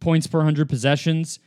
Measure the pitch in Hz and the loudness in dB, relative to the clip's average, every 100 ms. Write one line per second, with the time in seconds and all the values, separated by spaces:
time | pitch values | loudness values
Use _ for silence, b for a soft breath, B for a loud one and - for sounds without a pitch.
0 | 170 160 160 165 156 147 151 131 135 143 | 0 0 2 2 2 2 0 0 0 0
1 | 165 160 160 - | 0 -2 -4 -12